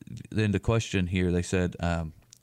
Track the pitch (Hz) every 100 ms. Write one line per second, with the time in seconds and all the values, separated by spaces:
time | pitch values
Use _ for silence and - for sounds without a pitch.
0 | - - - 98 107 95 - 113 - 101
1 | 90 92 90 90 87 95 90 - 85 85
2 | 80 - - -